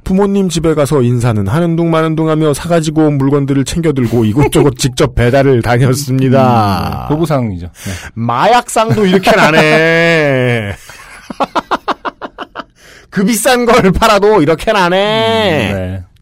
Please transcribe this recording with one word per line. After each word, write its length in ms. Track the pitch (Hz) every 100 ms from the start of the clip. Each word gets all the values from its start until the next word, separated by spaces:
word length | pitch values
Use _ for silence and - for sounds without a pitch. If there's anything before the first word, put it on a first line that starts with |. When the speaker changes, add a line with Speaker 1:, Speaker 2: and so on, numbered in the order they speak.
| -
Speaker 1:
부모님 420 | 190 202 196 185
집에 260 | 165 160
가서 280 | 156 139 151
인사는 440 | 120 123 120 107 98
하는 260 | 151 175 165
둥 160 | 170
마는 240 | 160 160 156
둥 140 | 160
하며 240 | 156 156
사가지고 540 | 139 165 170 156 156 156
온 100 | 143
물건들을 480 | 135 143 139 139 131
챙겨들고 580 | 170 160 135 117 120
이곳저곳 520 | 110 113 165 160 143 120
<laughs> 40 |
직접 360 | 135 123 151 -
배달을 460 | 120 135 139 123
다녔습니다. 1300 | 117 120 120 131 127 131 131 123 127 117 101 92 80
Speaker 2:
음, 140 | 71
네. 60 | 120
보부상이죠. 520 | 151 160 143 117 87 85
네. 240 | - 104 90 -
Speaker 1:
마약상도 920 | 113 117 120 185 240 233 240 220 214 190
이렇게는 320 | 185 185 196
안 180 | 151 156
해. 1160 | 156 156 165 165 170 165 147 131 123 117 101 95
<laughs> 40 | - - - - - - - 339 - - - - - - 330 - - - - _ - - -
그 160 | 185 202
비싼 400 | 226 285 247 233
걸 260 | 240 190
팔아도 500 | - 220 202 202 214
이렇게는 380 | 151 160 - 214
안 140 | 175
해. 800 | 185 208 220 226 226 208 151 101
Speaker 2:
음, 40 | 98
네. 260 | 92 95 90 _